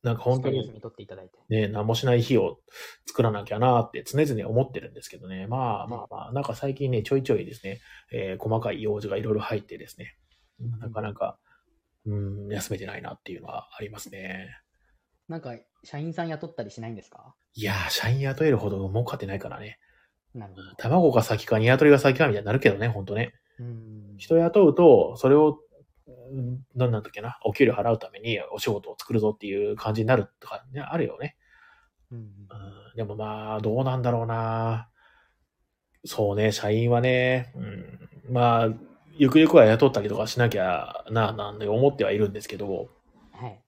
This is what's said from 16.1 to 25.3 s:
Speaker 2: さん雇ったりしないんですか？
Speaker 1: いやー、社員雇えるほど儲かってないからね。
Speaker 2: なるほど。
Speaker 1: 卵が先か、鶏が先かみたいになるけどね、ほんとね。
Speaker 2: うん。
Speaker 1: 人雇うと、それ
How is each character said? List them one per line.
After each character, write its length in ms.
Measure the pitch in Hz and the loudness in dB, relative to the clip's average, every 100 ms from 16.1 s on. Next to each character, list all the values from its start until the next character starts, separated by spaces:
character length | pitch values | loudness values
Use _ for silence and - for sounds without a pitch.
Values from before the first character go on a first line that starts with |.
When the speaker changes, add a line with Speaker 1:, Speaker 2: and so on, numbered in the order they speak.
Speaker 2:
さ 120 | 160 | -6
ん 40 | 170 | -8
雇 200 | 156 165 | -8 -10
っ 60 | |
た 100 | - | -10
り 80 | 104 | -12
し 80 | - | -12
な 80 | 113 | -14
い 20 | |
ん 60 | 110 | -14
で 60 | |
す 80 | - | -16
か？ 240 | - - _ _ | -20 -20 _ _
Speaker 1:
い 80 | - | -8
や 100 | 101 | -6
ー、 180 | 98 90 | -4 -4
社 180 | - 110 | -4 -2
員 100 | 131 | -2
雇 240 | 139 131 | -2 0
え 60 | 160 | 2
る 80 | 117 | 2
ほ 120 | 104 | 0
ど 180 | 98 95 | -4 -4
儲 160 | 104 | -4
か 120 | 120 - | -4 -6
っ 40 | |
て 60 | 98 | -8
な 80 | 98 | -8
い 20 | |
か 100 | - | -10
ら 120 | - | -14
ね。 180 | 107 - _ _ _ _ _ | -16 -20 _ _ _ _ _
Speaker 2:
な 140 | 123 101 | -18 -18
る 60 | |
ほ 60 | 95 | -18
ど。 140 | - - | -20 -8
Speaker 1:
卵 340 | 117 170 165 | 2 4 6
が 100 | 113 | 4
先 220 | 107 107 | 2 -4
か、 160 | - 110 | 0 2
鶏 320 | 113 131 151 | 4 6 8
が 80 | 139 | 8
先 180 | 139 127 | 6 4
か 80 | 156 | 2
み 60 | |
た 80 | 104 | 0
い 20 | |
に 40 | 101 | -2
な 60 | |
る 60 | 120 | 2
け 120 | - | 2
ど 60 | 98 | 2
ね、 120 | 117 | -2
ほ 140 | 104 | -4
ん 20 | |
と 100 | 95 | -6
ね。 200 | 104 120 _ _ - | -6 -6 _ _ -16
Speaker 2:
う 20 | |
ん。 540 | 120 113 110 107 104 101 | -14 -14 -16 -20 -20 -20
Speaker 1:
人 200 | - 165 | 2 4
雇 300 | 170 208 175 | 4 6 6
う 80 | |
と、 420 | 139 175 113 80 - | 8 10 10 6 0
そ 120 | |
れ 80 | 131 | 4